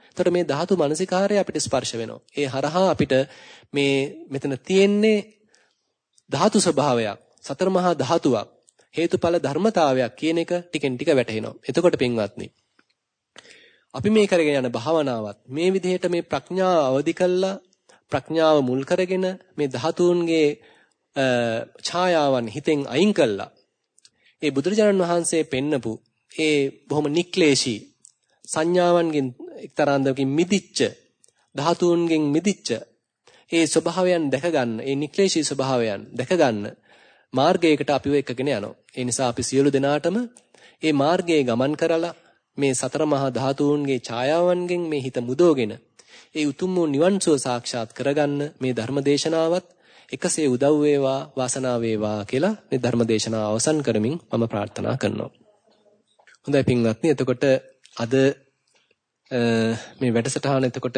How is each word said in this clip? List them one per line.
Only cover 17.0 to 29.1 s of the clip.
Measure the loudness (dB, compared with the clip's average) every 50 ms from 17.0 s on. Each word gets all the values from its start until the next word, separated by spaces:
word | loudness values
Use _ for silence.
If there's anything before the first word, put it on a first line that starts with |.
| 0 0 0
කළා, | 0 0 0 2 0 0 -2 -4 -8 _ _ _ _ _ _ -20 _ _
ප්‍රඥාව | -6 -6 -6 -6 -2 -2 2 4 4 4 4
මුල් | 4 2 -2 -4 -2
කරගෙන | -2 0 0 0 -2 -2 -2 -2 -2 -4 -6 -14 _
මේ | _ -4 -4 -4
ධාතුන්ගේ, | -4 -4 -4 -4 0 2 2 4 4 2 0 0 2 2 2 2 2 -2 _ -20 _ _ _ _ _ _ _ _ -4
අ, | -2 0 0 2 0 0 -2 -2 -4 -6 -10 _ -12
ඡායාවන් | -12 -8 -4 -2 0 2 2 2 2 2 2 0 -2 -4
හිතෙන් | -8 -6 -2 0 0 0 0
අයින් | -2 0 2 2 4 4
කළා. | 4 2 2 2 -4 -8 -12 _ _ _ _ _ _ _ _ _ _ _ -20 _ _ _ _ _ -6
ඒ | -4 -2
බුදුරජාණන් | -2 0 0 0 2 2 4 4 4 2
වහන්සේ | 2 0 0 -2 0 0 -2 -2 -2
පෙන්නපු | -2 -2 -4 -2 -2 -2 -2 -2 -4 -8 -10 _ _ _ _ _ _
ඒ | -6 -2 0 2 2 2 0 0 -4 -8
බොහොම | _ -4 -2 -2 -2 0
නික්ලේශී | 0 0 -2 -2 0 2 4 4 4 4 2 -2 -4 -6 -8 -16 _ _ _ -20 _ _ _ _ _ _ _
සංඥාවන්ගෙන් | -8 -4 -2 0 2 2 4 4 4 4 4 2 2